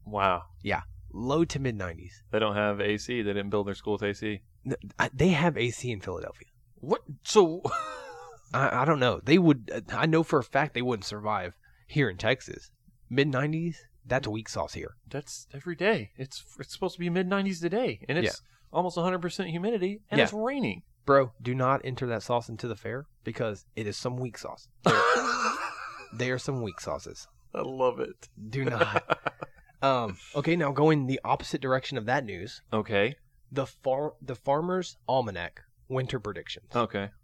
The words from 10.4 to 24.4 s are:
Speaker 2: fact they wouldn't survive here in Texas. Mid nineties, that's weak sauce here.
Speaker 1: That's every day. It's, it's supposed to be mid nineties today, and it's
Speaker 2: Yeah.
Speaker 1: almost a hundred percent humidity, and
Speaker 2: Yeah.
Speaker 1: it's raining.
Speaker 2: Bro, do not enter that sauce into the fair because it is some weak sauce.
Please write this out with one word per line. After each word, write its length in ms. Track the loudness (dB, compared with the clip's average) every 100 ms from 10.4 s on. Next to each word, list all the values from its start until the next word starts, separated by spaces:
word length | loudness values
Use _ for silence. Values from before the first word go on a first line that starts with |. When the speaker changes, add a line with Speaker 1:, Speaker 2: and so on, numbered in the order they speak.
Speaker 2:
fact 280 | 2 0 0
they 80 | -2
wouldn't 220 | -2 -2
survive 500 | -4 -6 -2 -2 -4 -10 _ -20 -4
here 220 | 0 0
in 80 | 2
Texas. 540 | 0 0 -2 -14 -16 _ _ _ -2
Mid 180 | 2 4
nineties, 500 | 2 0 -2 -4 -6 -16 _ -2
that's 200 | 0 0
weak 200 | -4 -4
sauce 240 | -6 -6
here. 220 | -6 -10 -14 -10
Speaker 1:
That's 380 | -10 -10 -16 -14
every 220 | -12 -10 0
day. 340 | 2 2 -2 -10
It's, 260 | -12 -12 -18 -16
it's 140 | -14
supposed 220 | -4 -6
to 60 | -2
be 100 | 0
mid 160 | 0 2
nineties 340 | 2 0 0
today, 440 | 0 0 0 -4 -2
and 80 | 0
it's 80 | 0
Speaker 2:
Yeah. 60 | -2 _ _ _
Speaker 1:
almost 240 | -2 0 0
a 60 |
hundred 180 | 0 0
percent 300 | -4 -4 -4
humidity, 500 | -2 -2 0 -2 -4 _
and 60 | 2
Speaker 2:
Yeah. 60 |
Speaker 1:
it's 80 | 2
raining. 500 | 2 -2 0 -2 -4 -12 _ 4
Speaker 2:
Bro, 260 | 4 4 -4
do 120 | -4
not 280 | 0 2 2
enter 220 | 0 -6 -2
that 160 | -4
sauce 260 | 0 -2 -2
into 180 | -8 -8
the 80 | -8
fair 300 | -8 -8 -12 _
because 440 | -10 -4 -4 -4 _ -8
it 100 | -6
is 100 | -6
some 180 | -6 -6
weak 220 | -8
sauce. 280 | -8